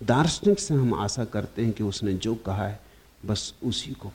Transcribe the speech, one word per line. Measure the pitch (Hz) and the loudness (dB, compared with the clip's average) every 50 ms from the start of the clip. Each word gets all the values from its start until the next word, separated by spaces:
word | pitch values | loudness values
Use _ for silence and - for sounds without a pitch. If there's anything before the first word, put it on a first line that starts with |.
| 113 | 0
दार्शनिक | 107 120 135 160 165 - - - 202 202 - | 2 4 4 4 2 2 2 4 4 4 4
से | - - 156 | 2 2 2
हम | 139 127 120 104 | 4 4 4 2
आशा | 78 104 101 - - 117 | 2 0 -2 -2 -2 -4
करते | - - 104 101 - - - | -2 -2 -4 -4 -4 -2 -2
हैं | 117 113 | 0 0
कि | 104 - 107 | 0 0 -2
उसने | 101 98 - 113 101 95 | -2 -2 -2 -2 0 0
जो | 92 92 110 113 | 0 0 -2 -2
कहा | 113 - 98 95 101 101 98 | -2 -2 -2 -2 -2 -2 -2
है, | 104 - - - - - - - _ _ - | -4 -8 -12 -18 -20 -20 -20 -20 _ _ -4
बस | 101 107 - - - - - - | -2 -2 -2 -2 -6 -10 -6 -4
उसी | 127 104 - - - | -4 -4 -4 -6 -8
को | 131 - - 101 - | -10 -10 -12 -12 -12